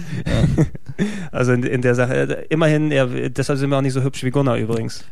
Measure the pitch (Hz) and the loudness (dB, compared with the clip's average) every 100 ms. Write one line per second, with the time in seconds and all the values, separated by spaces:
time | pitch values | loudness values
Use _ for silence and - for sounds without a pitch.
0 | 170 147 - 113 - - 147 - - - | -6 -6 0 2 4 4 0 -2 -8 -4
1 | 208 196 165 131 127 123 127 127 123 120 | -4 -4 -6 0 2 2 0 0 2 2
2 | 123 135 139 - - 156 160 151 156 139 | 2 0 0 -4 -2 2 4 4 2 2
3 | 127 127 131 127 135 139 139 139 135 131 | 0 -2 -4 -2 0 0 0 0 0 0
4 | 135 - 131 139 135 117 110 117 117 - | -2 -2 -2 0 2 0 0 -2 -4 -6
5 | - | -10